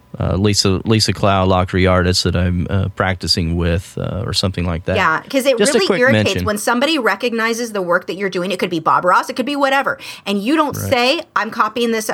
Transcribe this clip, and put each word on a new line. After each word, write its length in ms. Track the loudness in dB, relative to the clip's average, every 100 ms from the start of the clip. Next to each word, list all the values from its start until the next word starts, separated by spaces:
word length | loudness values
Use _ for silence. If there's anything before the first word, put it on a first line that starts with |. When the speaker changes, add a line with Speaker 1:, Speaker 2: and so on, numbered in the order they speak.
| _ -4
Speaker 1:
uh, 200 | -2 2
Lisa, 420 | 2 2 2 0 2
Lisa 260 | 2 2
Clow, 320 | 0 2 4 4
Lockery 400 | 2 2 2 4
Artist 380 | 4 2 0
that 140 | 0 0
I'm, 280 | 0 0 -2
uh, 180 | -2 -2 -2
practicing 640 | -2 -2 -2 -2 0 0
with, 400 | 0 0 -4 -8
uh, 240 | -6 -4 -4
or 60 |
something 340 | -2 -2 -2 -2
like 200 | -4 -2
that. 100 | 0
Speaker 2:
Yeah, 260 | 2 0 -2
'cause 160 | -2 2
it 120 | 2
Speaker 1:
Just 140 | 2
a 80 | 2
Speaker 2:
really 80 | 2
Speaker 1:
quick 120 | 2
Speaker 2:
irritates 260 | 4 4 2
Speaker 1:
mention. 160 | 0 -2
Speaker 2:
when 120 | -2
somebody 400 | -2 0 0 0
recognizes 760 | 0 0 -2 -2 -2 -2 -4
the 80 | -4
work 260 | 0 0 -2
that 60 | -6
you're 140 | -4
doing. 220 | -4 -4
It 80 | -2
could 100 | -2
be 100 | -2
Bob 240 | 0 2
Ross, 260 | 4 2 2
it 60 | -4
could 100 | -4
be 120 | 0
whatever. 400 | 0 2 0 -4 -10 -12 -4
And 160 | -4
you 140 | 0 0
don't 220 | 0 -2
Speaker 1:
Right. 120 | -2
Speaker 2:
say, 320 | 0 2 0 -4 -4
"I'm 160 | -4
copying 400 | -2 -2 -2 -2
this," 180 | -2 -4